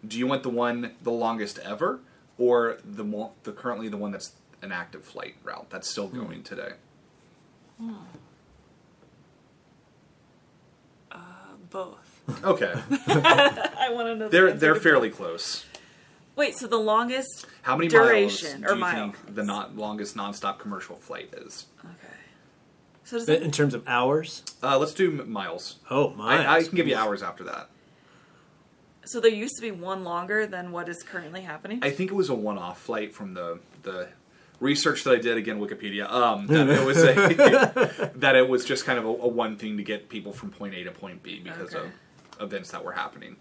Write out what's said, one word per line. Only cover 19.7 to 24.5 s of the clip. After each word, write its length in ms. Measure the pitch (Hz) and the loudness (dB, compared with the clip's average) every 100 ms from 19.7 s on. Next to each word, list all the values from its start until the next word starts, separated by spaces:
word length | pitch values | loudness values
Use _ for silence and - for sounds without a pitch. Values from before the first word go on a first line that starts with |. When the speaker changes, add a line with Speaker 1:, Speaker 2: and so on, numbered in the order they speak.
| 107 | -8
Speaker 1:
longest 400 | 107 107 101 110 | -8 -6 -8 -6
nonstop 420 | 101 101 101 98 | -8 -6 -6 -6
commercial 380 | 104 95 - - | -8 -10 -10 -18
flight 360 | - - - - | -14 -14 -12 -16
is? 300 | - - - _ | -16 -18 -18 _
Speaker 3:
Okay. 340 | - - - - - _ _ _ _ _ _ _ | -20 -20 -20 -20 -20 _ _ _ _ _ _ _
So 140 | - 233 | -8 -4
does 100 | 226 | 2
Speaker 2:
In, 60 | |
Speaker 3:
that 80 | 151 | 2
Speaker 2:
in 80 | 165 | 2
terms 240 | 147 147 | 2 0
of 80 | 120 - | 0 -2
hours? 560 | 120 127 151 156 - - | 0 2 0 -2 -12 -16